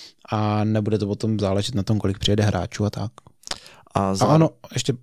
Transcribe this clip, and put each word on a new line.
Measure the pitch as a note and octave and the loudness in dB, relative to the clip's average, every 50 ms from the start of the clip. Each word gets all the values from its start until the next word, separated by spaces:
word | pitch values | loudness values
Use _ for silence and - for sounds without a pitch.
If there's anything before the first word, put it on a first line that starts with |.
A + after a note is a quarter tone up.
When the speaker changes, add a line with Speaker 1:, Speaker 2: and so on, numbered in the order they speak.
| - - - _ - - | -20 -20 -20 _ -10 -4
Speaker 1:
a | A2+ G#2+ G#2+ G#2+ G#2 G#2+ G#2 | -2 0 0 0 0 0 2
nebude | A2 A2 A2 G#2 G#2+ G#2+ G#2 | 2 0 0 0 0 0 0
to | G#2 G2 | 0 -2
potom | G2+ G2+ - A2 A2 G#2 | -4 -2 -2 -2 -2 0
záležet | G2+ F#2+ F#2+ G2 G2+ - B2 | 0 0 0 0 -2 -2 -2
na | G2+ F#2+ | -2 0
tom, | - A2 G#2 | 0 0 0
kolik | - G2 G2 - | 0 -2 -2 0
přijede | - - G2+ G#2+ G#2+ | 0 0 2 2 2
hráčů | G#2 G2 F#2 E2+ - - - G#2 | 2 0 0 -2 -4 -4 -4 -2
a | G2+ | -2
tak. | - - G2 G#2 - - - - _ _ - - - - - - - - - - - | -2 -4 -8 -8 -10 -14 -20 -20 _ _ -10 -10 -10 -10 -12 -20 -20 -20 -12 -6 -2
Speaker 2:
A | G2 G2 F#2+ | 0 0 0
Speaker 1:
A | G2 | 0
Speaker 2:
za- | G2 - | 2 4
Speaker 1:
ano, | G#2 D3 D#3+ D#3+ D3+ - _ - - - | 4 6 6 6 4 2 _ -14 -8 -6
ještě, | C3 - - C3 - | -4 -2 -2 -4 -4